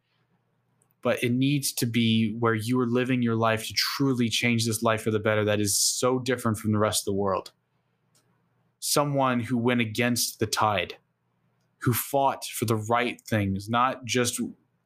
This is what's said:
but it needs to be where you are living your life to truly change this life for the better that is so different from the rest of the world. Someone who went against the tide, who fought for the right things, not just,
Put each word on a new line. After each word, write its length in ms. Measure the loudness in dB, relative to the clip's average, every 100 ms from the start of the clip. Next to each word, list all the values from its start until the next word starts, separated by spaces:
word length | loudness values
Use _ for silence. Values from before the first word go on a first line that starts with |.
| _ _ _ _ _ _ _ _ _ _
but 200 | -2 0
it 100 | 0
needs 380 | 2 2 0 -2
to 100 | -2
be 500 | -2 2 4 4 2 0
where 160 | 0
you 260 | 0 0 0
are 60 | 0
living 340 | 0 0 0
your 160 | 0 2
life 300 | 2 0 -2
to 80 |
truly 560 | -4 -4 0 0 2 0
change 340 | 0 0 0
this 180 | 0 0
life 200 | 0 0
for 80 | 0
the 80 | 0
better 260 | 2 2
that 160 | 2 2
is 160 | 0 0
so 420 | 0 0 0 0
different 380 | 0 -2 0 -2
from 160 | 0
the 60 | 2
rest 240 | 2 0
of 100 | -2
the 60 | -2
world. 340 | 0 -2 -4 -14 _ _ _ _ _ _ _ _ _ _ _ _
Someone 600 | -2 0 2 2 2 0
who 180 | -2 0
went 240 | 2 2
against 560 | 0 0 0 0 -4 -4
the 80 | -4
tide, 480 | 0 0 0 -4 -10 _ _ _ _ _ _ _ _
who 100 | -2
fought 540 | -2 -2 0 0 0 -6
for 180 | -4
the 120 | -2 -2
right 440 | 0 0 0 -6
things, 480 | -4 -2 0 -4 -2
not 380 | 0 0 -2 -2
just, 340 | 0 0 -2 -8 -10 _ _